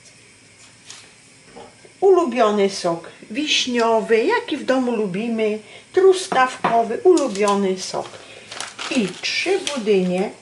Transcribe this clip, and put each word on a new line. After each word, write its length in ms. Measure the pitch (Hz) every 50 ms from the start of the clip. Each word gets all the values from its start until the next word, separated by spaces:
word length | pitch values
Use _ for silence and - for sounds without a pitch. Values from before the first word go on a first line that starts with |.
| - - - - - - - _ _ - - - - - - - - - - - - - - - - - - - - - - - - - - - - - _ -
Ulubiony 720 | - 403 370 339 - 247 226 254 226 208 208 208 196 196
sok 400 | 196 - - 175 170 165 - - - - - -
wiśniowy, 960 | 214 269 311 294 - - - 254 240 240 226 233 226 220 202 196 226 220 240
jaki 320 | 359 480 466 466 - 320
w 80 | 262 214
domu 320 | - 262 262 254 247 233
lubimy, 640 | 208 214 190 170 196 226 240 226 220 220 214 214 214 - - - - - -
truskawkowy, 1080 | - 370 381 381 370 - - - - 262 262 254 - - - - 226 233 226 202 233 - -
ulubiony 760 | 370 349 302 277 247 196 196 208 202 202 202 202 185 185 185
sok. 280 | - - - - - - - - - - - - - - - - - - - - - -
I 180 | 302 262 202 170 - -
trzy 380 | - - - - - 339 392 370
budynie 720 | 277 - 285 262 202 214 202 190 185 180 180 185 208 - - -